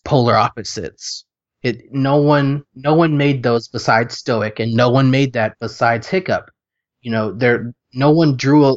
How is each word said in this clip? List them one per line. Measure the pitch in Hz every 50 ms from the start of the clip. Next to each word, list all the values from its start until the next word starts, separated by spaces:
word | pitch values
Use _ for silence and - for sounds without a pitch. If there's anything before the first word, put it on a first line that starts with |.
| -
polar | - - 135 123 117 117
opposites. | 107 107 117 - - 101 - - - 90 65 - _ - - - - - _ _ _ _ _ _ _ -
It, | 127 113 113 - -
no | - 139 135 139 143 147
one, | 143 147 147 143 139 139 139 147 - _ _
no | 131 131 143 156
one | 160 170 160 151 143
made | 139 143 139 131
those | 117 120 117 117 113 -
besides | - 117 - - 120 113 117 117 -
Stoic, | - - - 127 113 104 110 107 -
and | 113 113 117
no | 113 123 123
one | 120 135 135 131
made | 127 135 143 135 123
that | 120 110 110 - _
besides | 117 113 113 - - 117 117 117 117 -
Hiccup. | - 190 185 - 110 90 - - _ _ _ _ _ _ _ _ _ _
You | - 123
know, | 113 113 107 107
there, | 92 104 127 123 120 117 113 120 120 _ _ _ -
no | 123 135 147
one | 151 165 165 156 139 120
drew | - 135 143 151 147 135
a, | 135